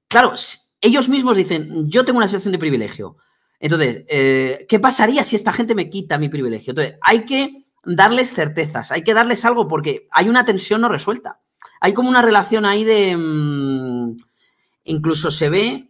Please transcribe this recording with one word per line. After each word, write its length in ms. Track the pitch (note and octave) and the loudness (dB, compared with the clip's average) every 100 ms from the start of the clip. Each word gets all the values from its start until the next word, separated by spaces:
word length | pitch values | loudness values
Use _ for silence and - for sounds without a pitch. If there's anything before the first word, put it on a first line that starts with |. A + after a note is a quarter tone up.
| _ | _
claro, 280 | A3+ A#3+ | 2 2
s-, 240 | - - - _ _ | 0 -10 -10 _ _
ellos 280 | A3 C#4 B3 | 2 2 2
mismos 280 | C#4 B3+ G3+ | 0 2 0
dicen, 540 | F3+ E3 D#3 D#3+ D3+ | 0 -2 -4 -4 0
"Yo 140 | G#3+ | 0
tengo 140 | B3+ B3 | 2 2
una 100 | G3+ | 0
situación 240 | G3 G3 | -2 -4
de 60 | F#3 | -4
privilegio". 580 | D#3 B2+ G#2 - F#2+ - _ _ _ _ | -2 -2 -4 -10 -16 -16 _ _ _ _
Entonces, 440 | D3+ E3 C3+ A2+ - | -2 0 0 -2 -4
eh, 560 | D3 C3+ C3 C3 C3+ - | 0 2 2 0 -6 0
¿qué 100 | G#3+ | 2
pasaría 460 | C4 B3+ G#3+ C#4+ | 2 2 2 2
si 100 | - | 0
esta 180 | G#3+ - | -2 -2
gente 220 | G3+ A#3 | -2 -2
me 160 | A3 E3+ | -2 -2
quita 260 | G3 D#3 D3 | -8 -6 -4
mi 120 | D3 | -2
privilegio? 420 | D3+ B2 A2 B2+ | -4 -6 -6 -8
Entonces, 260 | C3+ C3 - | -4 -6 -2
hay 220 | - A3+ A3+ | 2 2 0
que 240 | C4+ C4+ - _ _ | -4 -4 -8 _ _
darles 480 | - F3 G3+ A#3+ B3 | -6 2 4 4 -2
certezas, 600 | - D3+ D#3 D#3 B2+ A2+ | -2 -4 -2 -6 -6 -6
hay 100 | D#3+ | -4
que 100 | F3 | 0
darles 300 | A3 A#3 G#3 | 2 2 0
algo, 220 | A#3 A#3 F#3 | 0 0 0
porque 380 | D#3 D3+ C3 - | -2 -4 -6 -2
hay 160 | D#3 G3 | 0 2
una 160 | B3 | 2
tensión 360 | A#3 G3 - G#3+ | 2 -2 -2 0
no 80 | A#3 | 0
resuelta. 520 | D#3 G3 A#3+ - - _ _ - _ | -2 -4 -6 -8 -20 _ _ -20 _
Hay 120 | - | -2
como 160 | A3 B3+ | 0 2
una 140 | B3+ | 4
relación 420 | A#3 G#3 G3 A3 | 6 4 2 0
ahí 200 | G#3 G#3 | 2 2
de, 320 | A3 A3 G3 E3+ | 2 4 2 0
mm, 1000 | D#3+ D3+ D3 C#3+ C#3 C3+ C3 B2 A#2+ A#2 - _ _ _ _ _ | -2 -2 -2 -2 -2 -4 -4 -6 -6 -8 -18 _ _ _ _ _
incluso 460 | - D#3 D#3 D3+ D#3+ | -6 -4 -2 -2 -2
se 200 | D3+ D3+ | -2 0
ve 380 | F3+ A3+ C4+ | 0 0 -4